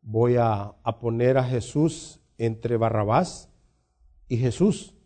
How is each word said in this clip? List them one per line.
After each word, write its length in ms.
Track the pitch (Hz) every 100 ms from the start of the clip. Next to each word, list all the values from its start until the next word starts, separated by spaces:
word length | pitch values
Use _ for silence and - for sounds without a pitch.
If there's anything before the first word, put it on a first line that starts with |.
Voy 360 | 110 110 120 120
a, 380 | 117 101 104 -
a 180 | 117 107
poner 360 | 120 117 123 131
a 60 |
Jesús 760 | 127 123 - 147 156 156 - - _ -
entre 400 | 113 113 117 117
Barrabás 720 | 113 110 101 127 180 - - _ _ _ _ _ _ _ -
y 100 | 117
Jesús. 580 | 127 - 202 - - _